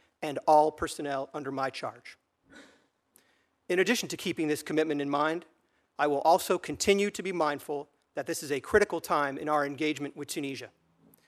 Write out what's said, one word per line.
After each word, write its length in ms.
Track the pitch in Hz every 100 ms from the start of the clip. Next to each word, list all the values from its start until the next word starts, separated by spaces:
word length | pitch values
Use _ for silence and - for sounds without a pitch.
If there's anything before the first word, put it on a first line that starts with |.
| _ -
and 160 | 156 139 -
all 240 | 151 151
personnel 580 | 156 160 - 147 139 143
under 200 | 151 147
my 180 | 135 135
charge. 480 | - 127 117 - - _ _ _ - - _ _ _ _ _ _ _ _ _ -
In 100 | 180
addition 300 | 185 240 151
to 80 | 160
keeping 320 | 185 160 156
this 160 | 151
commitment 360 | - 156 160 147
in 80 | 143
mind, 360 | 143 156 170 - _ _ _ _ -
I 120 | 151
will 100 | 139
also 360 | - 170 - 180
continue 500 | - 147 - 202 202
to 100 | -
be 80 | 185
mindful 580 | 180 151 143 - 147 147 _ _ -
that 100 | 135
this 160 | 160
is 80 | 143
a 80 | 139
critical 420 | - 214 202 165
time 380 | - 165 143 135
in 100 | 151
our 160 | 151
engagement 520 | 143 139 156 143 143 151
with 100 | 143
Tunisia. 440 | 165 139 127 113 _ _ _ _ _